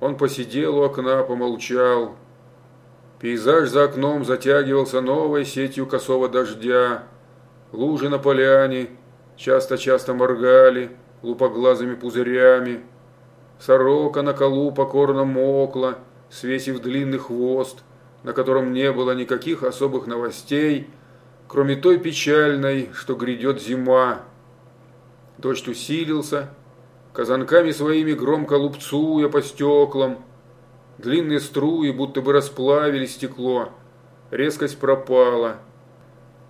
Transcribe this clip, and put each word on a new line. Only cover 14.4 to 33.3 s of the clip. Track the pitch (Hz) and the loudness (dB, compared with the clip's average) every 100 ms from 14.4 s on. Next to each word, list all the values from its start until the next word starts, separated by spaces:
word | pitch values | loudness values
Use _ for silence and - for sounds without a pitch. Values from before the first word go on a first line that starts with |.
| 139 135 143 | 0 0 -2
покорно | 135 175 139 139 135 | -2 0 2 2 0
мокла, | 135 131 131 139 135 131 131 123 - - _ | -2 0 0 0 -2 -2 -4 -4 -14 -20 _
свесив | - 123 131 135 127 | -12 -6 -6 -6 -8
длинный | 120 135 139 135 | -6 -4 -4 -6
хвост, | - 120 127 131 131 - - - - - | -6 -4 -2 -2 -4 -10 -20 -20 -20 -14
на | 123 | -8
котором | 120 131 131 127 | -4 0 0 0
не | 127 139 | -2 -2
было | 123 127 127 | 0 -2 -2
никаких | 120 123 160 165 | -4 -4 -4 -4
особых | 127 120 139 131 110 | -4 -4 -4 -4 -6
новостей, | 120 117 - - 143 151 139 - - - - - - - | -6 -8 -10 -6 -2 0 -2 -6 -18 -20 -20 -20 -20 -6
кроме | 135 139 139 | -2 0 2
той | 180 175 | 4 4
печальной, | 170 147 147 151 147 139 135 135 123 | 0 -4 2 2 2 0 -2 -2 -6
что | - - 127 | -10 -8 -6
грядет | 123 120 131 - | -4 -2 -2 -2
зима. | 104 127 127 131 127 110 - - _ - - - - - - - - - | -4 -4 2 4 4 -2 -10 -20 _ -20 -20 -20 -20 -20 -20 -20 -20 -8
Дождь | 131 127 131 | -6 -6 -8
усилился, | 113 - 156 156 151 147 143 135 - - - - - - | -10 -6 -6 -4 -4 -4 -6 -8 -16 -20 -20 -20 -20 -12
казанками | - 117 131 127 170 165 | -6 -2 -2 2 4 4
своими | 147 147 156 156 | 0 0 0 0
громко | 151 127 156 143 143 | -2 0 -2 0 0
лупцуя | 143 139 - 143 156 156 147 | 0 -6 -6 -2 0 0 2
по | 147 | 0
стеклам. | 139 - 143 143 139 135 131 123 - - - - - - - - | -2 -2 2 4 4 2 -2 -4 -14 -20 -20 -20 -20 -20 -20 -12
Длинные | 117 160 156 147 | -2 -2 0 -2
струи | 143 143 147 165 147 | -2 -2 0 0 -2
будто | 123 135 139 | -2 -4 -2
бы | 131 | 2
расплавили | 143 139 - 131 143 147 139 127 | 2 0 -2 0 2 2 -2 -4
стекло, | - 127 | -8 -12